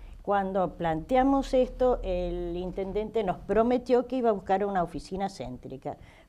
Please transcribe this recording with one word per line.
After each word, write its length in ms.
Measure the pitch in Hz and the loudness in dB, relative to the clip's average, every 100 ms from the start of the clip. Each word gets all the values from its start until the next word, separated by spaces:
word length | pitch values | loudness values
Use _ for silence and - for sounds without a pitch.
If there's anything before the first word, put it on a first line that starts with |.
| - - | -18 -8
Cuando 520 | - 202 190 190 175 - | 0 0 2 0 0 0
planteamos 760 | 170 160 - 254 269 277 262 | -2 0 2 4 4 4 2
esto, 480 | 262 247 - 254 226 | 2 2 2 2 2
el 540 | 190 180 180 175 175 175 | 0 -2 -2 -4 -4 -6
intendente 680 | 180 185 190 202 214 226 | -6 -6 -4 -4 -2 -2
nos 140 | 190 175 | -2 -2
prometió 680 | - 202 233 254 247 240 240 | 0 2 4 2 4 2 2
que 100 | 262 | 0
iba 140 | 233 | 2
a 20 | |
buscar 320 | 196 - 190 | 0 2 0
una 180 | 202 190 | 2 0
oficina 460 | 170 151 - 190 190 | -2 -6 -8 -4 -4
céntrica, 680 | - 123 123 127 131 147 - - - | -6 -10 -10 -12 -10 -10 -10 -14 -20